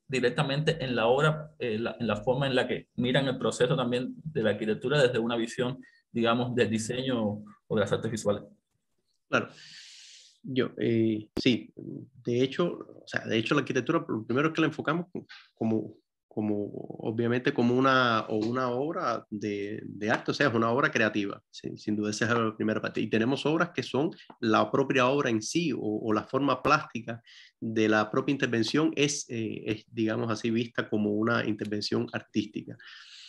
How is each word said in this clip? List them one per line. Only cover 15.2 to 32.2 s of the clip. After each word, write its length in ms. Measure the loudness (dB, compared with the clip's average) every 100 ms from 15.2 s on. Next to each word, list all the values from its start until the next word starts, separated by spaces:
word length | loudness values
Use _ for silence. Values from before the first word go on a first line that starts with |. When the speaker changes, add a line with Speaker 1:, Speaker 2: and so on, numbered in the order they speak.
| -14 -20 -16
Speaker 2:
como, 440 | -4 -2 -2 -4 -12 _ _ _ -4
como, 280 | -2 -2 -4 -8 -12 -8
obviamente 520 | -6 -2 0 0 0
como 220 | 2 2
una, 540 | 4 4 4 4 2 0
o 80 | -2
una 320 | 0 0 -2
obra 560 | -2 -4 -4 -2 -4 -4
de, 500 | -6 -4 -4 -6 -8
de 280 | -12 -4 0
arte, 180 | 0 0
o 40 | 0
sea, 140 | 2
es 40 |
una 160 | 2 2
obra 220 | 2 2
creativa, 500 | 2 0 0 -4 -6 _
sí, 260 | -14 -12 -8
sin 160 | -4 -2
duda 160 | -2
esa 140 | -2 0
es 60 |
la 240 | 0 0 -2
primera 240 | -2 -2
parte. 220 | -2 -4
Y 80 | -2
tenemos 380 | 0 0 0 0
obras 240 | 0 -2
que 80 | -4
son 300 | -4 -2 -2 -4 -18 -4
la 300 | 2 4 4
propia 380 | 2 2 4 4
obra 240 | 4 2
en 100 | 0
sí, 300 | 0 -2 0
o, 80 | -2
o 340 | -2 -2 0
la 120 | 0 0
forma 360 | 0 0 0
plástica 600 | 2 2 0 -10 -8 -12 -14 -20 -20 -10
de 300 | -4 2 4
la 220 | 4 2
propia 220 | 0 0
intervención 600 | 0 0 0 2 2 2 2
es, 300 | 0 0 -6
eh, 340 | -6 -6 -6 -4
es, 200 | -6 -6
digamos 420 | -2 0 0 -2
así, 220 | -2 0
vista 360 | 0 0 -4 -2
como 220 | 0 0
una 340 | 0 2 0
intervención 600 | 0 -4 -4 -6 -2 -2 -2
artística. 640 | -6